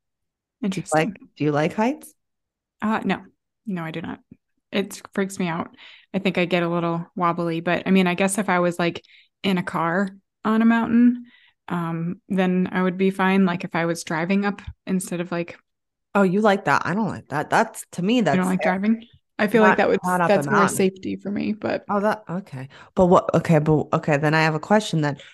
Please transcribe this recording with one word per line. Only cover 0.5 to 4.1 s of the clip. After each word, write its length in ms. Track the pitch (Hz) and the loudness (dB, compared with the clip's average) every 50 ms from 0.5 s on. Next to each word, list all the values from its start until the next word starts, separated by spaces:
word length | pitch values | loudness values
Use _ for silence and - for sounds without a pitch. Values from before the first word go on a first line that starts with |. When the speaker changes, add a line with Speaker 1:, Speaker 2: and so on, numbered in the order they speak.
| _ - | _ -6
Speaker 1:
Do 200 | 262 202 190 170 | -6 -4 -4 -4
you 20 | - - 151 | -4 -2 0
like, 140 | 156 160 | 0 0
Speaker 2:
Interesting. 220 | 220 190 - - - _ | -2 -6 -12 -20 -16 _
Speaker 1:
do 60 | - 143 | -4 -2
you 80 | 151 147 | 0 0
like 200 | 143 156 175 - | 0 -2 -2 -2
heights? 400 | - 220 247 302 311 - - _ _ _ _ _ _ _ _ _ _ _ _ _ - | -2 -2 -2 -2 -4 -10 -20 _ _ _ _ _ _ _ _ _ _ _ _ _ -6
Speaker 2:
Uh, 180 | - 214 220 - - | -4 -2 -2 -2 -2
no. 180 | 196 175 - 196 - _ _ _ _ _ _ - | -2 -4 -4 -6 -16 _ _ _ _ _ _ -12
No, 180 | 226 185 175 165 | -10 -8 -8 -8
I 60 | 160 | -8
do 100 | 156 165 | -8 -8
not. 180 | - - | -8 -10